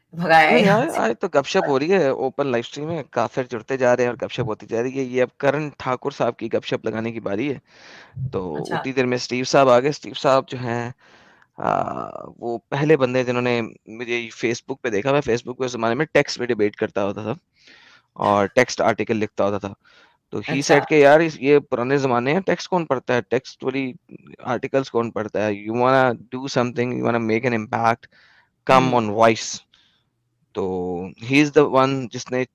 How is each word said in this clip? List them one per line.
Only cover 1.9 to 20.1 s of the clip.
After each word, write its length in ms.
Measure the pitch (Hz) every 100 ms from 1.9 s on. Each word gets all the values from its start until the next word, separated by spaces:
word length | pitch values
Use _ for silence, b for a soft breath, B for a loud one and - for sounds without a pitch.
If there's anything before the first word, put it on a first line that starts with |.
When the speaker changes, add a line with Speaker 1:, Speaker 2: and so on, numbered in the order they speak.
| 196 139
Speaker 2:
open 380 | - 131 135 143
live 120 | 120
stream 240 | 117 143 151
में 160 | 165 127
काफिर 340 | 127 113 - 123
जुड़ते 260 | 117 - 131
जा 160 | 123
रहे 120 | 123 123
हैं 60 |
और 60 | 117
गपशप 280 | 98 - 110
होती 200 | 104 104
जा 160 | 113
रही 100 | 127
है। 120 | 131
ये 180 | 127 123
अब 80 | 123 -
करण 300 | 139 143 151
ठाकुर 420 | - 131 127 143
साहब 240 | - 120 -
की 140 | 113
गपशप 360 | 107 - 127 113
लगाने 260 | 113 113
की 80 | 113
बारी 280 | 107 101 143
है। 140 | - _ b b b b b -
तो 220 | 95 92 73
Speaker 1:
अच्छा। 240 | - 160
Speaker 2:
उतनी 140 | 131
देर 120 | 131 127
में 120 | 123
स्टीव 260 | - 123
साहब 260 | 127 147 135
आ 100 | 123
गए। 120 | 139
स्टीव 220 | 139 -
साहब 320 | 127 147 135 127
जो 80 | 127
हैं, 360 | 123 120 120 - b b b b b -
आ, 240 | - 50 - 65 53 50 - -
वो 180 | 117 117 -
पहले 260 | 143 151 151
बंदे 220 | 127 127
हैं 60 | 123
जिन्होंने 360 | 123 123 120 110 - -
मुझे 400 | 110 117 117 113 -
Facebook 360 | 120 117 - 135
पे 60 | 123
देखा। 240 | 101 135
मैं 80 | 143
Facebook 320 | 135 120 -
पे 120 | 127 127
उस 80 |
जमाने 220 | 120 113 120
में 120 | 156
text 260 | 143 143 -
पे 60 | 120
debate 300 | 110 104 -
करता 260 | 110 113
होता 220 | 101 104
था 140 | 107 147 _ _ b b b b b -
और 300 | 104 101 98
टेक्स्ट 340 | - 123 -
आर्टिकल 340 | 92 110 107 110
लिखता 280 | 104 -
होता 260 | 101 101 98
था। 60 | 101 b b b